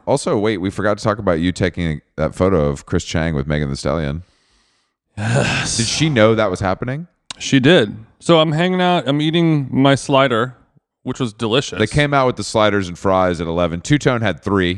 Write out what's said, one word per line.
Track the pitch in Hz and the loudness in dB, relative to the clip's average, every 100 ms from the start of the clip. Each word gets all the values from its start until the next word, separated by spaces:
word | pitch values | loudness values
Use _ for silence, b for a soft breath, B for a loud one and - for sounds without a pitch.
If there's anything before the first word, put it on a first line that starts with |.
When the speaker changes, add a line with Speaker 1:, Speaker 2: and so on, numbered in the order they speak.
| - | -2
Speaker 1:
Also, | 135 - 131 | -2 0 0
wait, | 104 104 | 0 0
we | 95 | -4
forgot | - 101 104 | -2 -2 -2
to | |
talk | 113 104 | -2 0
about | 98 85 | 0 0
you | 87 | 0
taking | 87 92 87 85 76 - - | 0 -2 0 -4 -4 -10 -4
that | 73 - | -4 0
photo | 92 92 73 | 2 2 0
of | 71 - | -2 -4
Chris | 90 | -4
Chang | - 87 80 76 | -2 -4 -2 -2
with | 69 | -2
Megan | 76 73 | -2 -4
Thee | 69 | -4
Stallion. | 76 78 71 78 87 _ _ _ _ _ _ _ _ - | -4 -2 -4 -6 -12 _ _ _ _ _ _ _ _ -8
Speaker 2:
Yes. | 107 123 127 - - - | -2 -2 -2 -4 -6 -4
Speaker 1:
Did | 113 | -4
she | - 160 | -2 0
know | 135 110 110 | 2 2 2
that | 107 | 0
was | 90 | -2
happening? | 95 95 120 139 175 _ _ - | -4 -4 -6 -8 -12 _ _ -14
Speaker 2:
She | - 135 | 0 2
did. | 127 175 107 104 113 _ | 6 4 4 -4 -18 _
So | - 165 | 2 4
I'm | 156 | 4
hanging | 151 180 185 | 0 0 0
out, | 180 175 135 | 0 0 0
I'm | 143 | -2
eating | 156 165 170 151 135 | 0 2 2 2 0
my | - 139 139 | 2 4 2
slider, | - 135 135 113 127 127 _ _ _ _ | 2 2 2 0 -2 -6 _ _ _ _
which | 127 127 | -10 -6
was | 123 | -6
delicious. | 107 117 120 - 92 | -4 -2 -2 -2 -2
Speaker 1:
They | 110 | 0
came | - 147 | 2 2
out | 143 127 | 2 2
with | 120 | 0
the | |
sliders | 101 113 107 101 92 | -4 2 2 2 -2
and | 87 | -4
fries | 101 95 92 85 | 0 2 2 0
at | 82 | -2
eleven. | 82 87 85 | -2 -2 -2
Two | - 147 | 0 0
Tone | 143 123 | 2 0
had | 110 80 | -2 -4
three. | - 98 90 | -2 0 0